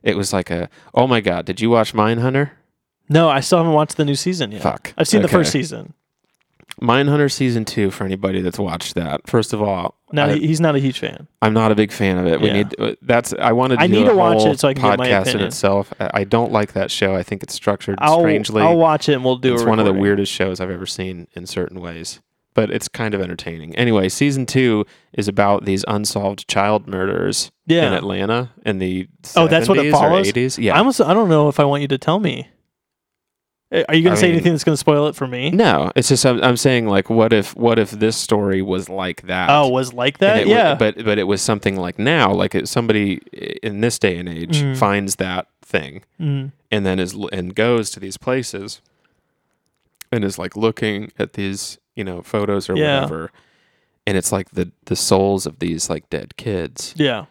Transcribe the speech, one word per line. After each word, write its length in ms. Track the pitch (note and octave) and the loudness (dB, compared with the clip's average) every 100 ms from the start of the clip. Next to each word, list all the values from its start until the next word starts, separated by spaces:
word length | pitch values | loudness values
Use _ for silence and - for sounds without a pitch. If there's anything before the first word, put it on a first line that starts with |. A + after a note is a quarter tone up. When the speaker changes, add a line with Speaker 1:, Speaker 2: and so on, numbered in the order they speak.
Speaker 1:
it 140 | - G2 | -2 -2
was 160 | G2 | -2
like 180 | G2+ F2 | -4 -4
a, 200 | E2+ F2 _ - | -6 -8 _ -4
oh 140 | - B2+ | 0 2
my 120 | A#2+ | 2
God, 240 | G2+ F2 F2 | 0 -4 -6
did 140 | F#2 | -2
you 100 | A2 | 2
watch 240 | A#2 G#2+ | 2 2
Mindhunter? 580 | A2 G#2+ A#2 B2 C3+ C#3+ _ _ _ _ _ _ | 0 0 2 0 0 -4 _ _ _ _ _ _
Speaker 2:
No, 180 | D3+ E3 | 4 4
I 140 | C#3 | 2
still 160 | - F3 | 2 2
haven't 160 | E3 | 4
watched 240 | D3+ D3+ - | 2 2 -2
the 80 | D3 | -2
new 100 | C#3 | 0
season 380 | F3+ F#3 A#2+ | -4 -4 -6
yet. 80 | G#2 | -4
Speaker 1:
Fuck. 320 | E2 - - - | -6 -6 -12 -4
Speaker 2:
I've 120 | D#3+ | 2
seen 120 | G#3+ | 2
the 60 | G3 | 2
Speaker 1:
Okay. 60 | F#3+ | 0
Speaker 2:
first 140 | D#3 | 0
season. 420 | C#3+ B2 - - - _ _ _ _ _ _ _ - | -2 -4 -10 -16 -20 _ _ _ _ _ _ _ -6
Speaker 1:
Mindhunter 480 | A#2+ B2 C#3+ D3 C#3+ | 2 2 4 2 2
season 360 | - C3 A#2 G#2+ | 0 0 0 -4
two, 260 | - G2 | -2 -2
for 140 | - G2 | -2 -6
anybody 360 | F#2+ G2 F#2+ | -4 -2 -2
that's 180 | F#2 F2 | -4 -4
watched 360 | G2 E2+ - - | -6 -6 -6 -6
that. 320 | E2 D2+ - | -6 -8 -2
First 240 | B2 G#2+ | -2 0
of 100 | G#2+ | -2
all, 340 | G#2 F#2+ F2 - _ | -2 -2 -4 -8 _
Speaker 2:
No, 120 | D3 C#3+ | -2 0
Speaker 1:
I, 100 | C#3+ | 0
Speaker 2:
he, 120 | D#3 | 0
he's 140 | D#3 | 2
not 140 | E3 C#3+ | 2 2
a 40 | |
huge 200 | C3+ C3 | 0 -4
fan. 280 | - - D3+ _ | -8 -10 -18 _
Speaker 1:
I'm 120 | A2 | 2
not 200 | G#2+ A2 | 4 2
a 20 | G#2 | 2
big 160 | G#2 | 0
fan 260 | - G2+ F#2 | 0 0 2
of 80 | F2+ | 2
it. 140 | E2 | 2
We 80 | G#2+ | 2
Speaker 2:
Yeah. 60 | |
Speaker 1:
need, 220 | G2+ G2+ - | 2 -2 -4
uh, 160 | - - | -6 -6
that's, 320 | - A#2+ A#2+ | 0 0 0
I 180 | - A#2 | -2 0
wanted 260 | A#2 B2+ B2 | 2 2 2
to 40 | |
Speaker 2:
I 60 | F3 | 4
Speaker 1:
do 60 | |
Speaker 2:
need 120 | G#3 B3 | 4 6
Speaker 1:
a 40 | |
Speaker 2:
to 40 | G#3 | 6
watch 220 | F3 A2 | 4 4
Speaker 1:
whole 80 | G#2+ | 4
Speaker 2:
it 80 | C3+ | 4
so 80 | D3 | 2
I 40 | |
can 100 | C3+ | 2
get 140 | A2+ G#2 | 2 2
my 100 | B2 | 2
Speaker 1:
podcast 140 | G2+ | 2
in 40 | F#2+ | 2
Speaker 2:
opinion. 180 | A2+ G2 | 0 -2
Speaker 1:
itself. 460 | - G2+ G2 G2 - | 0 0 0 -2 -6
I, 100 | G#2+ | -4
I 100 | - | -2
don't 300 | G2 A#2 A#2+ | 2 2 2
like 200 | A2 G#2 | 0 0
that 160 | - G2 | -2 -4
show. 260 | - G2 F#2+ | 0 0 0
I 80 | |
think 200 | F2+ G2+ | -4 -8
it's 100 | - | -10
structured 420 | - - G2+ - G2 | -6 -4 -2 -4 0
Speaker 2:
I'll, 200 | D3+ D#3+ | 2 4
Speaker 1:
strangely. 420 | E3 D3+ G#2+ G#2+ | 4 2 0 2
Speaker 2:
I'll 160 | D#3 E3+ | 4 6
watch 320 | D#3+ D3+ - | 4 2 2
it 40 | |
and 120 | C#3 B2+ | 2 2
we'll 100 | B2+ | 0
do 180 | C3 A#2+ | 2 2
Speaker 1:
It's 80 | |
Speaker 2:
a 20 | A#2 | 2
Speaker 1:
one 140 | A2 | 2
of 60 | G#2 | 2
the 60 | |
Speaker 2:
recording. 100 | F#2+ | 2
Speaker 1:
weirdest 280 | G2 G2+ G2 | 2 2 0
shows 300 | - G2 F#2 | -2 -4 -2
I've 80 | F#2 | -6
ever 160 | F2+ F#2 | -8 -10
seen 420 | - F#2 F2+ E2+ | -8 -8 -10 -14
in 140 | - F2 | -16 -10
certain 340 | - F2 F#2 | -6 -6 -8
ways, 400 | F2 E2 E2 - _ _ _ | -14 -12 -14 -16 _ _ _
but 180 | - G#2+ | -2 0
it's 160 | - - | -2 -8
kind 260 | - A2+ | -6 -4
of 60 | G2+ | -4
entertaining. 560 | F2+ E2+ - E2 D#2 E2 | -6 -8 -12 -12 -10 -2
Anyway, 320 | A#2+ A2 F#2+ | 2 2 2
season 380 | - C#3+ C3+ B2 | 0 0 0 -2
two 400 | B2+ B2+ G#2+ G#2 _ _ | 2 2 2 -2 _ _
is 160 | - G#2 | -6 -4
about 380 | G2 G2+ G2+ G2+ | 0 2 2 0
these 180 | F#2+ - | -4 -2
unsolved 600 | G#2 G#2 G#2 G2 G2+ - | -4 -4 -2 -4 -6 -6
child 400 | G2 G2+ G#2+ - | -2 0 0 -2
murders 640 | F#2+ F#2+ F2 F2+ G#2 - _ - | -4 -2 -2 -2 -4 -6 _ 0
Speaker 2:
Yeah. 220 | E3 D3 | 2 2
Speaker 1:
in 60 | |
Atlanta 580 | G2 G2 F#2+ G2 A#2 B2 _ A2 | 0 -4 -4 -2 -2 -4 _ -6
in 140 | G2 | -4
the 280 | F#2 F#2 F#2 _ - - | -2 -4 -8 _ -2 2
Speaker 2:
Oh, 120 | E3 | 4
that's 200 | E3 - | 4 4
what 120 | F#3+ | 2
it 120 | D3 | 4
Speaker 1:
seventies 20 | D3 | 4
or 20 | |
Speaker 2:
follows? 300 | D3 F3+ G3 | 4 4 2
Speaker 1:
eighties. 300 | B2 B2+ - | 0 -2 0
Yeah. 160 | A2 D3 | 2 4
Speaker 2:
I 20 | |
almost, 240 | A#3+ - | 2 2
I 120 | C#3 | 2
don't 140 | G3 G#3+ | 4 4
know 200 | D#3 D3 | 4 4
if 100 | C#3 | 4
I 60 | C#3+ | 2
want 160 | C#3+ | 2
you 80 | C#3+ | -2
to 80 | C#3 | -2
tell 220 | - F3+ | 0 -2
me. 260 | G3 B2 C3 _ _ _ _ _ _ _ _ _ _ _ _ | -2 -6 -12 _ _ _ _ _ _ _ _ _ _ _ _
Uh, 120 | - - | -4 2
are 60 | |
you 80 | D#3+ | 4
gonna 120 | E3 F3+ | 4 4
Speaker 1:
I 40 | |
Speaker 2:
say 60 | F#3 | 4
Speaker 1:
mean, 20 | E3 | 4
Speaker 2:
anything 160 | E3+ | 2
that's 100 | D#3+ | 2
gonna 120 | - D3+ | 0 0
spoil 300 | - D3 D3 | 2 2 2
it 100 | - | -2
for 120 | C3 | -6
me? 240 | B2 C3+ | -4 -2
Speaker 1:
No, 400 | F#3+ G#3+ E2 D2 - | 2 4 4 2 0
it's 120 | B2 | 2
just, 160 | C3 C3+ | 2 4
I'm, 160 | A#2+ | 2
I'm 140 | B2 B2 | 2 2
saying, 300 | C#3 B2 A2+ | 2 2 2
like, 200 | G2 F#2+ | 0 2
what 240 | A2+ A2 | 2 4
if, 240 | A2 G2 - | 4 2 0
what 220 | A#2 A2+ | 2 2
if 140 | G#2 | 0
this 260 | G#2+ G#2+ A2 | 0 -2 -2
story 460 | - G#2+ G2+ F#2+ | 0 0 0 -2
was 260 | G2 F#2 F2 | -2 -4 -4
like 380 | F#2+ F#2 E2+ F2 | -8 -6 -8 -6
that? 200 | F#2 F#2 | -4 2
Speaker 2:
Oh, 160 | C#3+ C#3 | 4 4
was 260 | B2+ B2+ | 0 -2
like 220 | A#2+ B2+ C#3+ | -2 -4 0
Speaker 1:
And 60 | |
Speaker 2:
that? 160 | G3 G#3+ | 2 2
Speaker 1:
it 80 | G3+ | 4
wa-, 60 | A3+ | 4
Speaker 2:
Yeah. 180 | F#3 | 4
Speaker 1:
but, 320 | C#3 A2 G#2 A2+ | 4 0 0 -2
but 140 | G#2 | 0
it 60 | F#2+ | 0
was 140 | G2+ | -2
something, 320 | - G#2+ G2+ F#2+ | 0 0 0 -2
like, 240 | F2 F2+ | -6 -4
now, 320 | A2+ E3 G#2+ | 0 2 2
like, 220 | F#2+ F#2+ F#2+ | 2 0 -2
it, 120 | - | -2
somebody 540 | - A#2 G#2+ G2+ F2+ - | -4 0 0 0 -4 -8
i-, 60 | - - - | -16 -14 -10
in 200 | A2 G2+ | -10 -2
this 180 | A2+ - | -2 0
day 180 | G2+ F2 | -2 -2
and 100 | F2+ | -8
age 360 | E2 E2+ D#3 | -8 -4 -2
Speaker 2:
Mm. 120 | C#3 C3 | -2 0
Speaker 1:
finds 420 | A2 G2+ G2 - | 0 0 -2 -4
that 320 | F#2 F#2 - _ | -4 -4 -8 _
thing 400 | _ F3 C#2 D#2+ _ _ | _ -6 -6 -14 _ _
Speaker 2:
Mm. 320 | D#3+ C#3 C3+ - _ | -6 -4 -8 -16 _
Speaker 1:
and 120 | G#2+ | -4
then 140 | G2 F#2 | -2 -2
is 160 | F2+ | -4
l-, 160 | G2+ G2+ | -6 -10
and 220 | G2 F2+ | -8 -8
goes 380 | - A#2 A#2+ G#2 | -2 0 0 -2
to 80 | - | -10
these 180 | F#2+ F#2+ | -14 -10
places 640 | - C3 A#2+ G2+ G2+ - _ _ _ _ _ _ _ _ _ _ _ _ - | -4 -4 -4 -12 -14 -16 _ _ _ _ _ _ _ _ _ _ _ _ -6
and 120 | A#2+ | -4
is, 160 | G2 F#2+ | -2 -6
like, 180 | F#2 G#2 | -10 -2
looking 540 | A2 A2 A2 G2+ G#2+ _ | -2 0 -4 -6 -10 _
at 140 | G#2+ | -8
these, 440 | - G2 G2 - - _ - | -4 -6 -6 -10 -14 _ -12
you 80 | |
know, 200 | G2 F2 | -10 -10
photos 480 | - A2 G2+ G2+ F#2 | -6 -4 -2 -2 -2
or 40 | F#2+ | -2
Speaker 2:
Yeah. 200 | D3+ C#3 | 0 0
Speaker 1:
whatever, 360 | C3+ D#2+ E2 _ _ _ _ _ _ _ - | -2 -6 -10 _ _ _ _ _ _ _ -2
and 100 | F#2+ | -2
it's, 140 | - | 0
like, 180 | G2 F#2+ | -4 -4
the, 220 | - F2+ _ - | -6 -6 _ -6
the 100 | F2+ | -4
souls 500 | - G2 G2 G2 D2+ | 2 2 4 0 -4
of 140 | - | -6
these, 320 | E2+ E2 - | -6 -4 -6
like, 180 | D#2+ _ | -8 _
dead 260 | D2+ - - | -10 -10 -12
kids 580 | - F#2+ E2 - - D#3 | -6 -6 -6 -10 -14 -2
Speaker 2:
Yeah. 280 | D3 A2+ - | -2 -2 -10